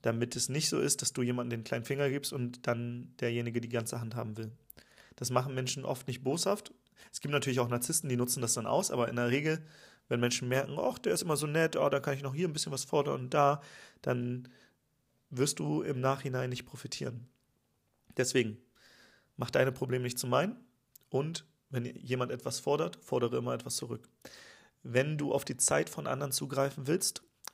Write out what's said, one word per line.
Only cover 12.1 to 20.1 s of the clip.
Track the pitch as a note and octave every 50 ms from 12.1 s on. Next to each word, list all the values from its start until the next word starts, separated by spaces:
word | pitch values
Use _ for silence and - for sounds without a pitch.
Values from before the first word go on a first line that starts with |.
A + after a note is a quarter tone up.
| C#3
ich | C3+
noch | C#3 C3+ C3
hier | D3+ F#3
ein | E3+ D3
bisschen | D3+ - D#3
was | C#3 C3+ -
fordern | - - D3 C#3 D3 C#3 C3
und | B2+ B2+ D#3
da, | D3+ C#3+ C#3 D3 D3 - - - - - - - _
dann | - - B2+ B2 A#2+ B2 B2 B2 B2 - - - - _ _ _ _ _ _ _ _ _ _ _ _ _
wirst | C#3 B2 C3+ - - -
du | D#3 D3 D3+ D3+
im | - - A#2+ B2+
Nachhinein | B2+ C3+ C3+ C3 - C#3 B2+ B2+ B2+ B2
nicht | B2+ B2+ -
profitieren. | - - B2 - B2 - - C3+ B2 A#2+ A#2 A#2+ - _ _ _ _ _ _ _ _ _ _ _ _ _ _ _ _ -
Deswegen, | - B2+ - - C3+ A2+ A2 G#2+ - _ _ _ _ - - - - - - _ _ _ _ _
mach | - B2+ A#2+
deine | - C3 C3 C3
Probleme | B2+ - C#3+ B2+ B2+ B2+ B2
nicht | B2